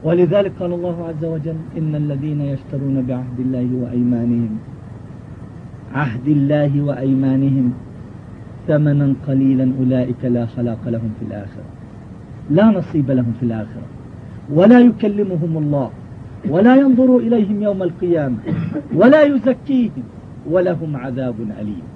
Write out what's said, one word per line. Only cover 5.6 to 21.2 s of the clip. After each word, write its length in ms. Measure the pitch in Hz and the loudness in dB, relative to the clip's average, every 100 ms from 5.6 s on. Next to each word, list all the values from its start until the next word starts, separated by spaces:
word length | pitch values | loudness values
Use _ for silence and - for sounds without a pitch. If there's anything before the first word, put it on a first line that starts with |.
| - - - | -18 -18 -8
عهد 340 | 135 143 113 131 | -4 -4 -4 0
الله 540 | 151 139 147 147 139 | 2 2 2 2 0
وأيمانهم 920 | 143 139 135 131 135 135 135 135 123 123 - - - - - - - - - | -2 -2 0 2 2 2 2 2 0 -2 -12 -16 -16 -18 -18 -18 -18 -14 0
ثمنا 460 | 151 151 143 139 135 - | 2 4 4 2 0 0
قليلا 440 | 135 135 131 131 131 | 2 2 2 2 0
أولئك 460 | 127 127 127 120 127 | 0 0 0 -2 -2
لا 200 | 120 117 | -2 -2
خلاق 340 | 131 120 113 - | -4 -4 -4 -4
لهم 240 | 117 113 107 | -4 -4 -8
في 60 | - | -10
الآخرة، 380 | 104 95 - - - - - - - - - - | -10 -12 -14 -16 -18 -18 -18 -18 -18 -18 -16 0
لا 160 | 151 220 | 6 6
نصيب 460 | 196 160 165 131 | 4 0 -2 0
لهم 220 | 127 117 110 | 0 0 -2
في 60 | 120 | -2
الآخرة، 400 | 110 104 - - - - - - - - | -4 -8 -12 -14 -16 -18 -18 -16 -16 -2
ولا 260 | 147 202 247 | 4 8 10
يكلمهم 800 | 240 - 220 208 196 180 165 160 | 8 6 -2 0 -2 -2 -2 -2
الله، 320 | 147 143 120 - - - - - - | -2 -2 -2 -8 -18 -16 -16 -10 -2
ولا 260 | 143 233 262 | 4 6 8
ينظر 420 | 277 247 254 247 | 6 6 6 4
إليهم 460 | 226 233 196 208 | 4 2 2 0
يوم 200 | 208 196 | -2 -2
القيامة، 540 | 180 165 180 170 139 113 - - - 302 - 156 | -4 -2 0 0 0 -4 -4 -4 -4 -6 -4 4
ولا 280 | 220 302 | 6 8
يزكيهم، 800 | 294 277 214 254 - 262 220 131 113 - - - 147 | 6 4 0 -2 -2 0 0 -4 -12 -14 -18 -16 -2
ولهم 480 | 170 180 170 156 143 | 0 2 -2 -4 -6
عذاب 380 | 131 123 | -6 -6